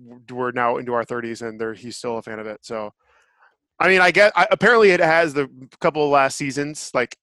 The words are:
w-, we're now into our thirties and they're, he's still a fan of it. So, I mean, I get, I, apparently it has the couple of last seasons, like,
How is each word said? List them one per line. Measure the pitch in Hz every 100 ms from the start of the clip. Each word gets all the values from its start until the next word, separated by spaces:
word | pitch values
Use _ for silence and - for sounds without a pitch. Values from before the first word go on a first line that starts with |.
w-, | 120 123 117
we're | 127 123
now | 123 120 131
into | 123
our | 120
thirties | 113 123 117 113
and | 113 110
they're, | 113
he's | 98 117 -
still | 123 113
a |
fan | 117 110
of | 107
it. | 104
So, | - 113 104 _ _ _ _ _ _ _ _ -
I | 175
mean, | 185
I | 180
get, | 175 214
I, | 226 247
apparently | 190 208 233 208
it | 180
has | 165 165 165
the | 139 131 127 131 -
couple | 170 151
of | 147
last | 143 135 -
seasons, | 143 135 143 151 -
like, | 131 120 -